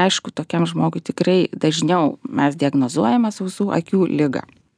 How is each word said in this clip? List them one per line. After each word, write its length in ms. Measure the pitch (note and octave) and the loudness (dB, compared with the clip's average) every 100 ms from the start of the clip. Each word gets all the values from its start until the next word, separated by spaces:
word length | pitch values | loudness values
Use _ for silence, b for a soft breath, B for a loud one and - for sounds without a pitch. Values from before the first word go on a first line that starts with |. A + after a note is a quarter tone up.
| F#3 | 4
aišku, 240 | - - | 0 -4
tokiam 320 | - D3+ E3+ | -8 -4 -2
žmogui 400 | E3 E3 D#3+ E3+ | -2 0 -2 -2
tikrai 380 | - - - F#3 F3 | -6 -2 2 2 0
dažniau 680 | - D#3 D#3 D#3 F3+ D3 - | 0 -2 0 0 2 0 -2
mes 320 | - - C#3+ | -4 0 0
diagnozuojame 800 | C#3+ C#3 C#3 B2+ - G#3+ A#3+ A3 | 2 0 2 0 0 2 2 0
sausų 380 | G#3 F#3 - G3+ E3 | -2 -8 -4 -2 -2
akių 240 | E3 G3 F3+ | 0 0 2
ligą. 320 | C#3+ D3 B2 - _ _ | 2 0 -2 -8 _ _